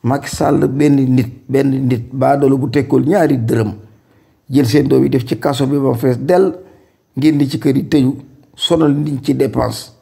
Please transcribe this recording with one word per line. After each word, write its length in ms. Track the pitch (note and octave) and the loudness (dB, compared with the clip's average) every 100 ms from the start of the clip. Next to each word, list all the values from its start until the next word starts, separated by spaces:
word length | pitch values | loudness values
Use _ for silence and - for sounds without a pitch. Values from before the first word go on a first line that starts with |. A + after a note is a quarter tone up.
Macky 320 | A#2+ C#3 - | -2 -4 -4
Sall 320 | - D3+ D3 C#3+ | -4 0 0 0
benn 280 | C3+ D3 C#3 | 0 2 2
nit, 480 | C3 B2+ A2+ - - | 2 0 0 -8 -4
benn 220 | C3+ C#3 C3+ C3 | 0 0 0 -2
nit 240 | A#2+ A#2+ | -2 -6
baadoolo 460 | C3+ C3 C#3 C#3 C3+ | -2 0 2 2 2
bu 120 | B2 | 0
tekkul 340 | C#3+ C3 B2+ B2+ | -2 0 0 2
ñaari 320 | G3 D#3 C3+ | 2 2 0
dërëm, 340 | A2+ A2+ G#2+ - - _ _ _ _ _ _ | 0 0 -2 -6 -18 _ _ _ _ _ _
jël 160 | C3 B2 | 0 2
seen 220 | C#3+ C3+ | 2 4
doom 160 | C3+ | 2
yi 60 | C#3 | 2
def 140 | C3+ A#2+ | 0 -2
ci 120 | - | -4
kaso 280 | D3 C#3 C3+ | -4 -2 -2
bi 100 | C#3+ | 0
ba 120 | C3+ | 0
mu 40 | |
fees 220 | A#2+ C3 B2 | 0 -2 -2
dell, 400 | C3+ F3+ F#3+ D#3+ - _ _ _ _ - | 0 2 2 -2 -18 _ _ _ _ 0
ngeen 220 | D3+ D3 | 0 2
di 100 | C#3 | -2
ci 100 | B2+ | 0
kër 160 | C#3 C3 | 0 0
yi 80 | G2+ | 0
tëju, 260 | D#3 B2+ C#3+ - - _ - | 2 2 -2 -14 -20 _ -10
sonal 360 | - E3+ D3+ | -2 0 2
nit 140 | C#3+ D3+ | 0 -2
ñi 80 | C#3 | -4
ci 120 | - | -4
dépense 580 | C3 C3+ B2 A2+ A2 - _ | 0 0 -2 -4 -6 -14 _